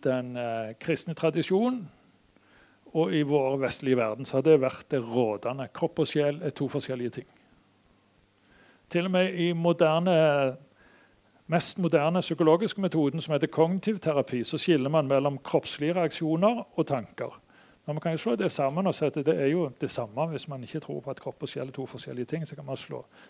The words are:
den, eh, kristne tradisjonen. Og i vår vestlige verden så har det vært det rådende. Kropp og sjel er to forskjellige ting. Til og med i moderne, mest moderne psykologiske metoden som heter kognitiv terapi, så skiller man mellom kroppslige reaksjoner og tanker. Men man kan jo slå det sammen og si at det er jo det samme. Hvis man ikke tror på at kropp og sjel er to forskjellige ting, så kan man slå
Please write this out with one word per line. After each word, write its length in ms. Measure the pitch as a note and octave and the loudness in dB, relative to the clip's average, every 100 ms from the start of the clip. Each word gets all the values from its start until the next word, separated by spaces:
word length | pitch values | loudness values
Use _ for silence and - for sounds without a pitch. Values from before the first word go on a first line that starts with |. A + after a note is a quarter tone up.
den, 320 | C3+ B2+ B2 B2 | -2 -2 -4 -6
eh, 400 | A#2+ A2+ A2 A#2 | -4 -4 -6 -8
kristne 400 | - D3+ - D#3+ | -4 -2 -2 -2
tradisjonen. 720 | E3 E3 - F#3+ A#3+ B3+ E3 - _ _ _ _ _ _ _ _ - E3 | 0 0 2 2 2 -2 -8 -16 _ _ _ _ _ _ _ _ -6 -2
Og 160 | F3 | 0
i 100 | E3 C#3+ | 0 2
vår 300 | D3 C3 C#3 | 2 2 0
vestlige 380 | C3 - C3+ B2+ | -2 -2 0 2
verden 260 | A2 A2 | 0 -4
så 140 | C3+ C3+ | -2 0
har 80 | D3+ | 6
det 140 | D3+ | 6
vært 280 | C3 - - | 4 -4 -4
det 80 | C#3+ | -4
rådende. 640 | A#2 A#2+ A2+ G2+ A#2 C3+ B2 | -2 0 0 0 -4 -6 -10
Kropp 260 | - E3+ - | -4 -4 0
og 40 | D3+ | 0
sjel 320 | D3+ C#3+ D3 | 2 0 0
er 100 | E3 - | -6 -4
to 120 | C#3 | -4
forskjellige 460 | C#3+ - B2+ A#2+ A#2 | -4 -6 -6 -6 -8
ting. 80 | - _ _ _ _ _ _ _ _ _ _ _ _ - - _ _ | -14 _ _ _ _ _ _ _ _ _ _ _ _ -20 -20 _ _
Til 180 | F3 F#3 | -2 2
og 40 | |
med 220 | F#3 F#3 | 2 2
i 160 | F3 E3+ | 2 0
moderne, 1040 | E3+ E3+ E3+ D#3+ D#3+ F3+ E3 D#3 C#3+ C3+ B2+ - _ - - _ _ _ _ - | 2 2 6 4 4 4 6 6 6 2 -2 -14 _ -20 -20 _ _ _ _ -2
mest 280 | D#3+ - - | 0 0 0
moderne 400 | E3+ D#3 D3+ F3 | 2 2 2 0
psykologiske 560 | - D#3+ D#3 E3+ G#3+ - | -2 2 4 6 2 -2
metoden 400 | F#3 D#3+ C#3+ D#3 | -2 2 0 -2
som 140 | D#3 | -2
heter 180 | D3 D3 | 0 0
kognitiv 460 | - E3 F#3 G#3 G3+ | 2 2 2 -2 -2
terapi, 440 | D#3+ C#3+ C3 B2 | 0 0 0 -2
så 140 | A2 D#3 | -4 -2
skiller 340 | - D#3 C3 | 2 2 4
man 180 | D#3 C3+ | 2 4
mellom 280 | C#3 C#3+ C#3 | 2 2 -2
kroppslige 540 | - D3+ - - D3 F3+ | 0 -2 0 -2 -2 0
reaksjoner 640 | D#3+ - D#3+ D#3+ G3+ A#3+ - - | 0 -2 -2 2 2 2 -4 -4
og 80 | D3+ | -2
tanker. 480 | C3+ G2+ - A#2+ - _ - - _ - | -2 -6 -10 -10 -10 _ -20 -20 _ -8
Men 120 | D3+ | -6
man 40 | |
kan 140 | E3+ D#3+ | -4 -2
jo 60 | |
slå 140 | A3+ A#3 | -2 0
det 140 | - | 0
sammen 340 | - C#3 D3+ F#3+ | 0 0 0 0
og 80 | |
si 100 | - D3+ | 0 0
at 120 | D#3 C#3+ | 0 0
det 80 | |
er 160 | F3 C#3 | 2 2
jo 160 | E3+ D3+ - | 0 -2 -4
det 100 | C3 | -6
samme. 360 | - A2+ A2+ E3 | -4 -6 -4 -4
Hvis 180 | D3+ - | -6 -8
man 140 | C3+ | -10
ikke 180 | A#2 D#3 | -8 -10
tror 200 | - C#3+ | -8 -8
på 100 | C#3+ | -8
at 100 | C3 | -10
kropp 220 | - - | -10 -10
og 80 | C#3 | -10
sjel 180 | C3+ C3 | -8 -8
er 80 | C3 | -8
to 100 | C3 | -10
forskjellige 460 | B2 - B2 A#2+ | -10 -10 -8 -6
ting, 140 | D#3+ D#3 | -6 -8
så 100 | C#3+ | -10
kan 100 | C3+ | -10
man 100 | C3+ | -10
slå 280 | - - - - - | -10 -14 -14 -20 -20